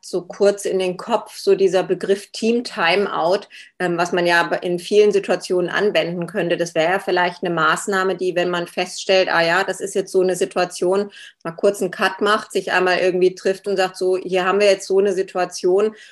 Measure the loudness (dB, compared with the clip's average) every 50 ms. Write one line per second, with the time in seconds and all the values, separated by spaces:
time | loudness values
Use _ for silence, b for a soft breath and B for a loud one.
0 | -14 -8 -8 -8 -8 -6 -2 2 2 2 2 0 -4 -2 -2 0 -2 -2 -4 -6
1 | -4 -2 -2 -2 -4 -6 -12 -4 2 2 4 4 4 4 4 2 0 0 -2 -4
2 | 0 -2 -2 -2 -2 -12 -8 -2 0 0 0 0 -2 -4 -4 0 2 2 2 2
3 | 0 -2 -2 -2 0 2 0 0 -2 -8 B B B B B -4 -2 -2 0 0
4 | -2 0 0 0 2 2 2 2 2 0 -2 -4 -4 -4 -4 -4 -2 2 4 4
5 | 6 6 4 2 0 0 -2 -2 -2 -2 -2 -2 -2 -2 -2 0 0 0 0 0
6 | 0 -2 -4 -6 -6 -6 -4 -4 -2 -2 -2 -2 -2 -2 0 0 0 2 0 -2
7 | -2 -2 0 0 0 0 -2 -4 -6 -4 0 0 2 2 0 0 -2 -2 -2 0
8 | 0 -2 -2 -2 -4 -2 0 0 0 0 -2 -4 -6 -6 -6 -6 -6 -6 -6 -8
9 | 0 2 2 4 4 2 2 2 2 2 2 0 0 -2 -4 -6 -6 -4 -4 -4
10 | -4 0 0 2 2 2 2 0 -2 -2 0 -2 -2 -2 -2 -2 0 0 0 0
11 | -2 -4 B B B B B B -12 -12 -6 0 0 0 2 2 -4 -4 -2 -2
12 | -2 -2 -2 0 0 0 0 0 -2 -4 -6 -4 -2 0 0 2 2 2 2 2
13 | 2 2 2 4 2 2 2 0 -2 -2 -2 -2 -4 -4 -2 0 -2 -2 -2 -4
14 | -2 -2 -2 -2 -2 -2 -2 0 0 2 2 4 4 4 4 2 0 0 2 2
15 | 2 2 0 -2 -4 -4 -2 -4 -4 -4 -4 -2 0 2 2 4 2 0 -4 B
16 | B B